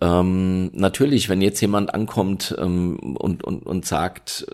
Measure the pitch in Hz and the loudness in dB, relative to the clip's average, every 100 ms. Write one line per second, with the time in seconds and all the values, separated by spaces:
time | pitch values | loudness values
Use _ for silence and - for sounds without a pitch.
0 | 87 87 92 92 92 92 92 - 98 - | 2 4 4 2 2 0 -2 0 0 2
1 | 139 135 101 95 98 98 107 104 101 90 | 2 4 2 2 2 2 0 0 0 -2
2 | 107 - 95 95 - - 90 87 90 - | -2 0 0 0 -4 -2 0 0 0 -2
3 | - 65 90 87 - - - 92 87 78 | -6 -4 -2 -4 -4 -6 -4 -4 -2 -2
4 | 87 - - - - | -2 -6 -12 -10 -10